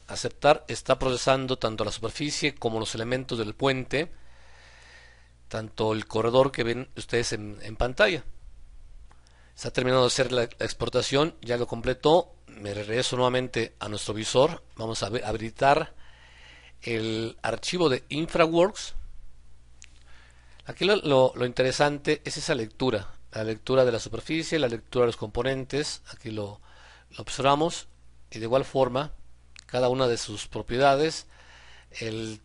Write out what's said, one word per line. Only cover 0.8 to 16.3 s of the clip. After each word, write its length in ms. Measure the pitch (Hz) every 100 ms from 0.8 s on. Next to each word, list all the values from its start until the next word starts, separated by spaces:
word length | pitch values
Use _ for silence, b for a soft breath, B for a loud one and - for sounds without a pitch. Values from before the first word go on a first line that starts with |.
| - 127
procesando 580 | 131 123 - 135 131 127
tanto 260 | 113 110
la 80 | 104
superficie 640 | - 113 - 147 - 151 -
como 240 | 117 110
los 160 | 107 113
elementos 420 | 117 131 131 117
del 160 | 104
puente, 580 | - 135 131 127 131 175 b b b b b b b b b b b b b -
tanto 440 | 110 110 - 110
el 140 | 110 -
corredor 440 | 110 113 127 135
que 140 | 135
ven 260 | 117 120 131 -
ustedes 360 | - 117 117
en, 260 | 110 104 101
en 140 | 101 104
pantalla. 480 | 123 131 208 165 - - - - - - - - - b b b b
Está 160 | b 123
terminando 320 | - 127 131
de 60 | 123
hacer 240 | - 123
la, 160 | 123 120 -
la 60 |
exportación, 720 | 110 - 120 127 110 135 160 -
ya 160 | 113 120
lo 80 | 120
completó. 680 | 120 120 127 151 170 - - -
Me 280 | 107 104
regreso 420 | 101 104 117 127 127
nuevamente 600 | 127 127 127 120 113 -
a 100 | 104
nuestro 260 | 104 -
visor. 500 | 107 107 127 156 170 - -
Vamos 260 | 113 110
a 40 | 101
habilitar 880 | 120 110 110 113 - 139 147 160 - B B B